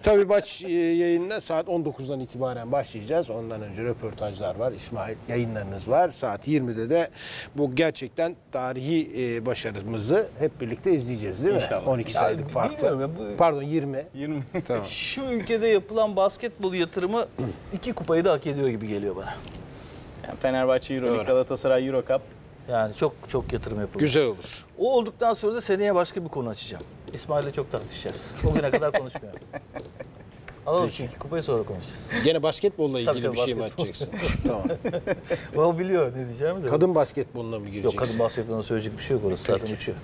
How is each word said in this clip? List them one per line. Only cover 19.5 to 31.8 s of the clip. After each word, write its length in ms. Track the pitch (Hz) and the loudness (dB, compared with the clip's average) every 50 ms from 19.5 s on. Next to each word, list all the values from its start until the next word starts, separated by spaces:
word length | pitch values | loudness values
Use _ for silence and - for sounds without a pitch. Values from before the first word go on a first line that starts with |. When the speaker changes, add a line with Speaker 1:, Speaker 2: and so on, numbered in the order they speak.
| - - - - - - - - - - - - - - - | -14 -14 -14 -16 -16 -16 -18 -16 -18 -18 -18 -16 -16 -14 -12
Speaker 2:
Yani 120 | - - - | -12 -10 -2
Fenerbahçe 520 | - 131 131 131 131 127 127 127 - - 135 | 0 0 2 4 4 4 4 2 2 -2 -4
Euroleague, 240 | 131 127 120 120 113 | 0 2 2 2 2
Speaker 1:
Doğru. 80 | 104 | 4
Speaker 2:
Galatasaray 600 | 131 131 127 127 - 135 120 - 135 131 127 131 131 | 4 4 4 4 2 -2 0 4 4 4 4 4 2
Euro 140 | 135 131 - - | 0 0 2 2
Cup. 120 | 131 135 - - - - - - - - - - | 0 0 0 -6 -20 -20 -20 -20 -20 -18 -6 -2
Speaker 3:
Yani 260 | 123 113 110 107 107 | 2 2 2 0 0
çok, 200 | - 156 151 147 - - - | 0 0 0 0 -4 -12 -2
çok 240 | - 131 117 - | -2 -2 -2 0
yatırım 280 | 127 113 - - 110 104 | -4 -4 -4 -4 -4 -4
yapılıyor. 200 | 104 95 - 98 | -4 -4 0 2
Speaker 1:
Güzel 240 | 147 147 123 156 143 | 2 4 6 4 4
olur. 400 | 120 104 92 - - - - - - - - | 4 0 -4 -8 -12 -12 -14 -14 -16 -6 -2
Speaker 3:
O 140 | - 247 269 | 0 4 4
olduktan 380 | 247 233 226 226 - 233 233 226 | 4 2 2 -2 0 2 2 2
sonra 200 | - - 208 220 | 2 0 0 0
da 60 | 240 | 0
seneye 340 | - - 196 185 208 208 202 | 0 0 2 2 4 4 4
başka 300 | 180 175 170 - 196 175 | 4 2 2 -2 -6 -6
bir 40 | 156 | -4
konu 200 | - 143 123 117 | -4 -4 -4 -4
açacağım. 340 | 107 - - 110 107 82 76 - - - - - | -4 -6 -10 -12 -12 -12 -12 -14 -16 -18 -16 -12
İsmail'le 380 | - 139 - - 151 147 143 143 | -10 -10 -4 0 0 0 0 0
çok 200 | 135 - 135 - | -2 -4 -4 -2
tartışacağız. 600 | - 113 104 104 - - - 101 - - - - - - - | -4 -6 -6 -6 -10 -8 -8 -8 -8 -8 -10 -10 -10 0 2
O 60 | 160 | 4
güne 180 | 156 156 147 139 | 4 4 4 4
kadar 220 | 131 135 151 147 | 2 4 2 2
konuşmayalım. 480 | 143 - 131 127 - 147 - 104 92 - - - | 2 0 -2 -2 -8 -10 -12 -12 -14 -14 -16 -12
Speaker 1:
<laughs> 1120 | - 147 - - - 147 - - - - - - - - - - - - - - - - - | -14 -14 -14 -12 -14 -14 -14 -14 -14 -14 -16 -16 -16 -20 -20 -20 -20 -20 -18 -18 -18 -8 -2
Speaker 3:
Alalım 180 | 139 156 180 175 | 2 2 2 2
Speaker 1:
Peki. 120 | 147 - | 2 -2
Speaker 3:
çünkü 220 | - 135 120 - - | -4 -8 -8 -8 -10
kupayı 240 | - 143 160 165 | -10 -4 -4 -4
sonra 200 | 151 - 135 113 | 0 2 2 2
konuşacağız. 460 | 104 - 104 90 | 2 -2 -4 -8